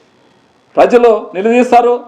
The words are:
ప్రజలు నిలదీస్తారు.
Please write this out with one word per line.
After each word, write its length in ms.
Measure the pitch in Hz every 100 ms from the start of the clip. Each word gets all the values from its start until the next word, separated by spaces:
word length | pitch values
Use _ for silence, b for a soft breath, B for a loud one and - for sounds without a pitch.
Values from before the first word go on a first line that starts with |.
| _ _ _ _ _ _ _ -
ప్రజలు 340 | 180 240 240 214 -
నిలదీస్తారు. 580 | 175 214 240 247 240 233 240